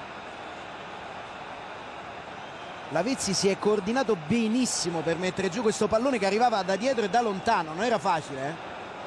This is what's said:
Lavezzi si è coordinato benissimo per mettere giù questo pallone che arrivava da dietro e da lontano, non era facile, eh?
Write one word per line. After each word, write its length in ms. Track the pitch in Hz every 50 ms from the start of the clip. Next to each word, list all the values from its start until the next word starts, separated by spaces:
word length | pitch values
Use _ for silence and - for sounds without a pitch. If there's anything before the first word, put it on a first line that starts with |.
| - - - - - - - - - - - - - - - - - - - - - - - - - - - - - - - - - - - - - - - - - - - - - - - - - - - - - - - - - -
Lavezzi 420 | 135 156 175 240 269 - - 196 190
si 160 | - 170 196
è 100 | 190 185
coordinato 600 | - 202 214 208 185 190 233 269 269 - 220 175 151
benissimo 760 | 147 214 240 226 214 220 262 254 - - - - 175 170 165
per 160 | 151 160 165
mettere 320 | 160 185 185 180 - 185 185
giù 140 | 165 226 233
questo 260 | 220 202 - 214 208
pallone 300 | 220 220 240 285 262 226
che 80 | 190
arrivava 360 | 190 190 220 247 247 226 202 185
da 140 | 180 190
dietro 300 | 190 214 262 269 226 208
e 20 | 196
da 140 | 175 240 247
lontano, 500 | 220 196 185 - 226 226 196 170 156 156
non 120 | 170 214
era 140 | 247 233 196
facile, 500 | - 196 175 160 147 - 143 131 131 147
eh? 240 | 165 160 - - - - - - - - -